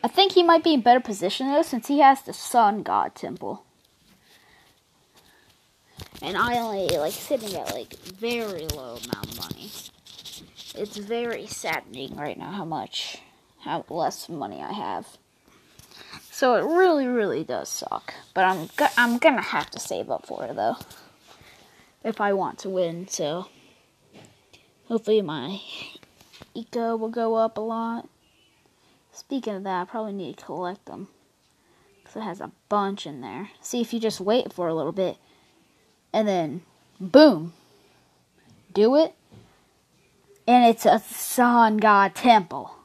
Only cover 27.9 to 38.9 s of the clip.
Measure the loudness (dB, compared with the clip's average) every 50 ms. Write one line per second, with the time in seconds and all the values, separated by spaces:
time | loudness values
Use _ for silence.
27.9 | -6 -6 -10 -14 _ _ _ _ _ _ _ _ _ _ _ _ _ _ _ _
28.9 | _ _ _ _ _ -20 -12 _ -8 -6 -6 -6 -8 -8 -6 -4 -4 -4 -4 -6
29.9 | -8 -8 -8 -6 -8 -8 -10 -10 -12 -14 -14 -12 -10 -8 -6 -8 -8 -10 _ -18
30.9 | -16 -16 -16 -18 _ _ _ _ _ _ _ _ _ _ _ _ _ _ _ _
31.9 | _ _ _ -16 -14 -12 -10 -10 -10 -10 -12 -16 _ _ _ _ -2 0 0 -2
32.9 | -4 -6 -10 -14 -12 -12 -14 -12 -12 -12 -12 -14 -16 _ -12 -6 -4 -4 -2 -2
33.9 | -4 -2 -2 -2 -4 -2 -2 0 0 0 0 -2 -6 -4 -4 -2 -2 -2 -2 -4
34.9 | -2 -2 -2 -2 -2 _ _ _ _ _ _ _ _ _ _ _ _ _ _ _
35.9 | _ _ _ _ -2 0 0 2 0 0 -2 -4 -6 -10 -12 _ _ _ _ _
36.9 | _ _ -12 6 8 10 10 10 8 4 -2 -8 -12 _ _ _ _ _ _ _
37.9 | _ _ _ _ _ _ _ _ _ _ _ _ -20 _ _ _ 2 4 4 6